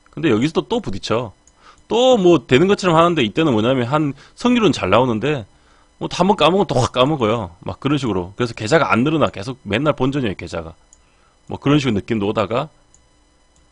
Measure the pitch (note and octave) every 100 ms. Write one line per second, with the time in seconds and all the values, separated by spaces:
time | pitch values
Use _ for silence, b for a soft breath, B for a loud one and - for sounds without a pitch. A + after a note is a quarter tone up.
0 | _ - D#3 G#2+ D3+ F#3+ - A#3 A2+ F#2+
1 | - A2+ A2 - _ b b b _ A3
2 | B3+ A#3+ F3 E3 - C3 F#3+ G3+ F3+ D#3+
3 | E3+ E3+ G#2+ D#3 D#3+ G#2+ A#2 C3+ A#2 D3+
4 | D3 - B - B3 B3 F#3+ - F#2 G#2+
5 | C3 A2 C3+ D3 G2 b b b b _
6 | E3+ - F#3 G3+ D#3 G3 F3+ B2+ A2+ B2+
7 | C3+ D3+ G#2+ A#2 F2 - - F#2 C#3 D3
8 | B2+ F#2 F2 G2 A#2+ - G#2+ D#3 B2+ G2+
9 | C#3+ D#3+ G2+ F#2 G#2 B2+ G2+ G#2+ D3+ -
10 | C3 C#3+ A2+ F2 E2+ F2 E2 - _ b
11 | b b b b - - C#3 D3 C3 G#2+
12 | - A2+ G2 A2 G2 A#2 D#3 _ _ _
13 | _ _ _ _ _ _ _